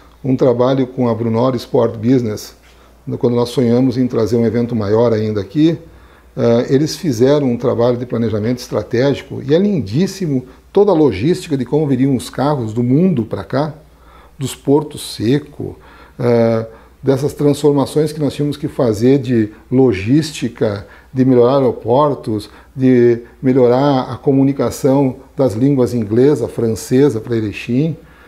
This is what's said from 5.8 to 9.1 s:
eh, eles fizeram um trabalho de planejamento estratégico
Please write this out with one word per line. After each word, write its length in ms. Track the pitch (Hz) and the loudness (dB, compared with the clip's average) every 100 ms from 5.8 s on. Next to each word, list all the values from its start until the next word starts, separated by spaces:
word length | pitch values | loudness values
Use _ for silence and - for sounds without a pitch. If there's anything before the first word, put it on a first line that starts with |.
| - - - - _ | -10 -20 -20 -20 _
eh, 320 | - 120 117 135 | -2 2 2 2
eles 260 | 139 156 - | 0 0 -4
fizeram 560 | 175 110 131 147 135 | -4 2 2 4 0
um 60 | 117 | -2
trabalho 400 | 123 110 120 120 | -2 0 0 0
de 80 | 123 | -4
planejamento 520 | 113 117 107 110 123 | -4 -2 -2 -2 -4
estratégico 840 | - 117 - 117 139 | -4 -6 -2 0 0